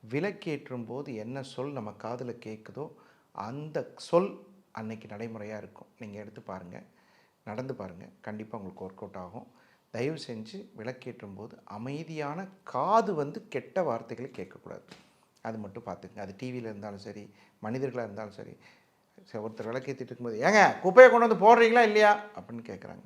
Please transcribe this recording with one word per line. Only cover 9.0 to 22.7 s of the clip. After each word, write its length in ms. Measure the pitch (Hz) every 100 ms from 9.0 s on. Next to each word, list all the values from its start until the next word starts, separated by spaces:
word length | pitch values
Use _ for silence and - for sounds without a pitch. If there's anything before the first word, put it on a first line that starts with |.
| 101 98
ஆகும். 300 | 90 107 - _ _ _ _
தயவு 280 | 113 131 160 -
செஞ்சு 420 | 113 110 190 - -
விளக்கேற்றும் 560 | 110 127 - 92 104 95
போது 220 | 107 -
அமைதியான 840 | - 104 120 143 165 156 143 156 190 -
காது 520 | - 127 156 220 202
வந்து 340 | 170 143 185 -
கெட்ட 340 | 135 - -
வார்த்தைகளை 480 | 165 113 117 117 127
கேட்கக்கூடாது. 520 | - 90 - - - - - _ _ _ _
அது 160 | 113 110
மட்டும் 240 | 101 104 110
பார்த்துக்குங்க. 320 | 90 92 104
அது 160 | 98 95
டி 140 | 127
வில 40 |
இருந்தாலும் 440 | 123 113 101 104 101
சரி, 320 | 101 104 104 - _ _
மனிதர்களா 400 | 107 127 135 123
இருந்தாலும் 300 | 113 101 104
சரி. 240 | - - - - - _ _ _ -
சரி, 200 | 95 113
ஒருத்தர் 280 | 110 110 110
விளக்கேத்திட்டு 280 | 123 135 135
இருக்கும்போது, 400 | 120 120 120 110
"ஏங்க, 400 | 147 208 175 113
குப்பையை 320 | 185 185 254
கொண்டு 240 | 240 240 202
வந்து 0 |
போடுறீங்களா 460 | 202 233 226 240
இல்லையா?" 420 | 226 214 208 208 - -
அப்படின்னு 260 | - 233
கேட்குறாங்க. 380 | 226